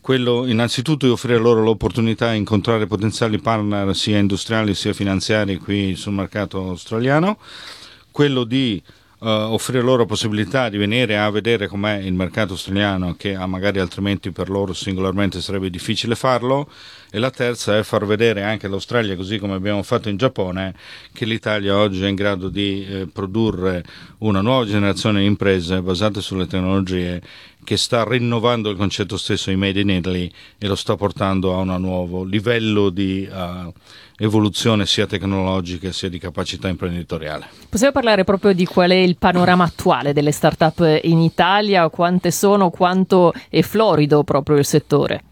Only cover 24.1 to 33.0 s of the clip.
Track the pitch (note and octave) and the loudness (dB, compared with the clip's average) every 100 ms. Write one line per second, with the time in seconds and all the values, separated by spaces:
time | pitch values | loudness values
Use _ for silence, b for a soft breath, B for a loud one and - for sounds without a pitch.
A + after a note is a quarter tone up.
24.1 | B A2 G2 G2+ C3 A2+ G#2 G2+ F#2 A2+ | B 0 0 2 0 0 0 0 0 0
25.1 | G#2 G2 G#2 G2 F#2+ E2 F#2 F2+ F2+ G#2+ | 2 2 2 2 2 0 -2 0 0 0
26.1 | G2+ - F#2+ E2+ F#2 F#2 G2 F#2 F#2 F2 | -2 -6 -4 -4 -2 0 0 0 -2 -4
27.1 | F2 - B B B - G#2 - A#2+ G#2+ | -6 -10 B B B -4 -2 0 0 0
28.1 | B2 A#2+ A#2 A2+ A#2+ G#2+ F#2+ G2+ - G2 | 0 0 0 2 0 -2 -2 -2 -2 -4
29.1 | G2+ - G2+ - F#2+ G2 F#2+ G2+ F#2 F2 | -4 -4 -4 0 0 0 0 0 0 0
30.1 | F2+ F2 B B B G2+ F#2+ - G#2+ G2+ | -4 -4 B B B -4 -4 -2 -2 -2
31.1 | - G2 F#2+ F#2 F#2 F#2 F#2 F#2 F#2 F2+ | -2 -2 0 0 -2 -2 -2 -4 -4 -4
32.1 | F2+ F#2 G2+ G#2 A#2 A2 G#2 G2+ F2+ | -6 -4 -2 0 0 0 2 0 0